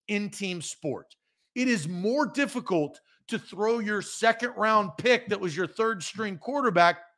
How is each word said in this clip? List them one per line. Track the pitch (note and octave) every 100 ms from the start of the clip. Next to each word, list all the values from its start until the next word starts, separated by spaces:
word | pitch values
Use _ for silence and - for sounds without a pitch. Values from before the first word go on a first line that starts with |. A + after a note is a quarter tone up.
| -
in | G#3 G#3
team | - G3 F3
sport. | - - D3+ B2 - _ _ _ _
It | B3 B3+
is | A3+ D3
more | F3+ G3+ C#4 C#4
difficult | - C#4 B3+ A#3+ F3 D3 - _ _ -
to | A3+
throw | - F3+ G#3+ A#3
your | G#3 G#3
second | - - A3 A3+ A#3+ A#3+
round | G#3+ G#3+ G3 -
pick | A#3+ A#3+ A#3+
that | G3+
was | F#3 D3+
your | E3
third | - A3 G#3
string | - G3 G#3+ F3+
quarterback | - C#4+ B3+ F3 F3 E3+ -